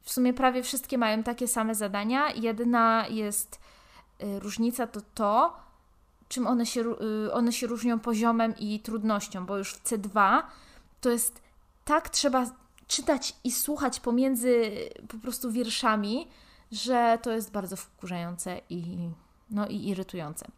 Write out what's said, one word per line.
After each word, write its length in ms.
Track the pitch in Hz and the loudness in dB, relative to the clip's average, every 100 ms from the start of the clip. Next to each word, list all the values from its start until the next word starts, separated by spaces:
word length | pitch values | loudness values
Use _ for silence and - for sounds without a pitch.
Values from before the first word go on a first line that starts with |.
W 80 | - | -4
sumie 240 | - 247 | 2 2
prawie 280 | 247 262 254 | 4 4 2
wszystkie 360 | 247 254 - 254 | -2 -6 -2 0
mają 240 | 226 214 | 2 2
takie 260 | 226 240 240 | -2 -2 -2
same 260 | 233 220 | 0 0
zadania. 560 | 214 208 202 214 262 302 | 0 -2 -2 0 2 0
Jedyna 760 | - 226 220 240 240 226 226 214 | 0 -2 0 2 6 6 4 0
jest, 520 | 220 208 208 - - - - - - _ _ | -2 -2 -4 -6 -10 -20 -20 -20 -20 _ _
y, 180 | 202 196 | -8 -6
różnica 460 | 196 202 226 247 226 | -6 0 0 0 -6
to 140 | 214 - | -6 -12
to, 420 | - 208 220 330 - - _ _ _ _ _ _ | -2 2 4 4 0 -20 _ _ _ _ _ _
czym 180 | 254 226 | -2 2
one 200 | 240 233 | 2 2
się 160 | 247 | 0
ró-, 180 | 233 - 220 214 214 | -2 -2 -4 -2 -2
y, 60 | |
one 200 | 240 240 | 2 2
się 140 | 233 233 | 0 -4
różnią 340 | 233 233 226 | -2 0 0
poziomem 540 | 240 220 233 226 226 220 | 0 2 2 4 0 0
i 220 | 208 214 | -4 -4
trudnością, 640 | 214 220 214 208 - 190 180 | -4 -4 0 0 -2 -10 -4
bo 120 | 202 | -4
już 160 | 190 | -4
w 80 | - | -8
C 160 | - 220 | -4 -4
dwa 480 | 202 214 196 254 - - - - - _ | -2 4 6 4 2 -14 -20 -20 -20 _
to 100 | 254 | 0
jest 320 | 240 - - _ _ _ _ | 2 -2 -4 _ _ _ _
tak 240 | - 302 320 | 0 0 2
trzeba 380 | - 285 254 240 - _ _ - | 0 2 2 0 -6 _ _ -4
czytać 500 | - - 277 - - | -2 2 0 0 -4
i 80 | 254 | -4
słuchać 480 | 247 - 294 269 254 | -2 -2 0 0 0
pomiędzy 680 | 247 240 269 254 247 240 220 202 - - - | 0 2 2 2 4 4 2 -2 -10 -12 -16
po 100 | 226 | -12
prostu 340 | 254 233 254 | -8 -6 -4
wierszami, 760 | 220 247 - 240 214 202 240 339 - - - _ | -2 -2 0 2 2 0 -4 -6 -18 -20 -20 _
że 460 | 214 226 247 233 233 | -8 0 4 6 4
to 80 | 233 | 2
jest 200 | 226 202 | -4 -4
bardzo 260 | 208 190 185 | -6 -6 -10
wkurzające 840 | - _ 180 180 170 175 185 180 _ | -12 _ -8 -6 -6 -6 -8 -8 _
i, 400 | 170 170 175 170 165 _ _ _ | -8 -6 -6 -6 -8 _ _ _
no 160 | 202 208 | -2 -2
i 220 | 208 202 | -2 -4
irytujące. 580 | 190 190 185 151 160 - | -4 -6 -8 -8 -10 -14